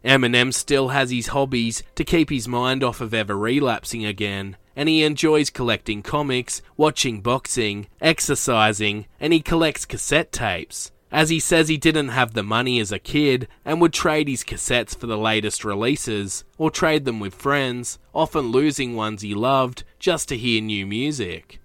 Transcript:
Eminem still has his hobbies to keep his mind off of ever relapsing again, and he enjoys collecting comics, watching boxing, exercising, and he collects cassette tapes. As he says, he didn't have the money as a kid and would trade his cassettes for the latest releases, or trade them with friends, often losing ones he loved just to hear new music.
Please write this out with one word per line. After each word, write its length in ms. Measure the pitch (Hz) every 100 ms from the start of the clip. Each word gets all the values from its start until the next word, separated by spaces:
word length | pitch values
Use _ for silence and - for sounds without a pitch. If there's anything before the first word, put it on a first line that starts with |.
Eminem 500 | 123 135 123 120 127
still 360 | 127 - 139 135
has 200 | 135 131
his 180 | 123 113
hobbies 560 | 143 139 127 117 113 - -
to 80 |
keep 260 | 156 170 151
his 200 | 143 113
mind 340 | 123 127 131
off 160 | 131 117
of 140 | 117
ever 240 | 110 104 101
relapsing 680 | 107 135 139 107 - 120 107
again, 520 | 98 104 98 98 95 _ -
and 140 | 147
he 140 | 160
enjoys 460 | 151 151 160 151 143
collecting 540 | - 120 107 - 104
comics, 580 | 101 143 147 127 123 - - -
watching 460 | 151 - 135 107
boxing, 680 | 104 131 - - 107 101 101 _
exercising, 1040 | 160 165 - 139 - 117 107 104 104 104 107 _
and 100 | 151
he 80 | 165
collects 460 | - 165 160 - -
cassette 480 | 110 - 143 165
tapes. 580 | - 113 87 - - - _ _
As 200 | 147 160
he 100 | 160
says, 300 | - 165 156
he 80 | 156
didn't 320 | 165 156 139
have 240 | 120 120
the 100 | 110
money 380 | 101 113 127 123
as 100 | 104
a 80 | 98
kid 480 | - 147 147 127 123 -
and 160 | - 160
would 140 | 170
trade 340 | - 170 156 147
his 160 | 127
cassettes 500 | - 98 - 123 110
for 140 | - 117
the 100 | 110
latest 460 | 110 110 104 -
releases, 800 | 107 101 117 147 - 104 101 - - _
or 120 | 156
trade 360 | - 160 156 135
them 160 | 113
with 120 | 101
friends, 640 | - 139 143 131 123 120 - -
often 380 | - 160 160 127
losing 420 | 123 151 135 127
ones 280 | 117 107 107
he 120 | 104
loved 520 | 101 120 139 127 123 - _
just 280 | - 165 -
to 100 | 127
hear 240 | 123 110
new 240 | 107 104 98
music. 760 | 107 139 147 95 87 _ -